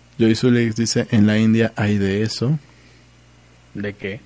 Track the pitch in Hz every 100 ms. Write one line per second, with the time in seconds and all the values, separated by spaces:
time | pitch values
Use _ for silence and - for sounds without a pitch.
0 | _ - 113 110 127 120 117 110 113 123
1 | 110 113 104 107 110 110 113 - 104 104
2 | 98 98 110 - 117 156 - _ - -
3 | _ _ _ _ _ _ _ - 101 101
4 | 98 98